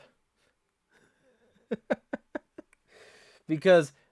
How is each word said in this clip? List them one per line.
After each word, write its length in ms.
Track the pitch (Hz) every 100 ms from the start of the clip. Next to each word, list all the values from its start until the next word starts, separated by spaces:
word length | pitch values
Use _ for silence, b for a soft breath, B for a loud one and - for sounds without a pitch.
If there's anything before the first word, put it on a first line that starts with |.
<laughs> 40 | - _ _ _ _ _ _ _ _ _ _ _ 254 _ _ _ - 226 - - _ - _ - _ - - _ _ b b b b b b
Because 460 | 156 190 175 143 - _